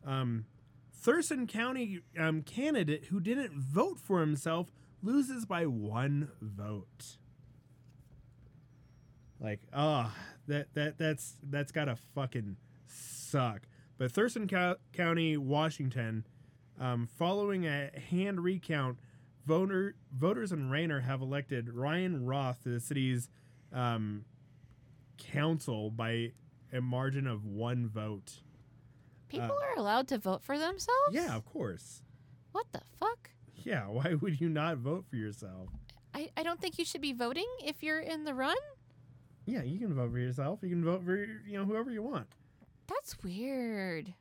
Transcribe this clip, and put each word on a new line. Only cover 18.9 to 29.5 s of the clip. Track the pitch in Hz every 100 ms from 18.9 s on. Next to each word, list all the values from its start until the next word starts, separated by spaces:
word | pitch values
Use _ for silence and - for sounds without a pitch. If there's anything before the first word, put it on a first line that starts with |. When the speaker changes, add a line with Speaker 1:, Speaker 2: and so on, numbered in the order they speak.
| 123 - - - - 143
Speaker 1:
voter, | 160 190 190 196 - -
voters | 131 165 220 214
in | 170 131
Rayner | 143 170 143
have | 127 135
elected | 131 143 - 127 120
Ryan | 120 139 170 185 156 123
Roth | 139 135 123
to | 127
the | 120
city's, | - 139 131 123 120 - - - -
um, | 127 123 113 107 104 110 - - - - - - - - -
council | - 139 151 160 - 110 107
by | 113 113 117 117 - - - -
a | 127
margin | 123 123 135 139 135
of | 107 107
one | 101 120 123 117
vote. | 107 107 101 - - - - - - - - - - -
Speaker 2:
People | 294 -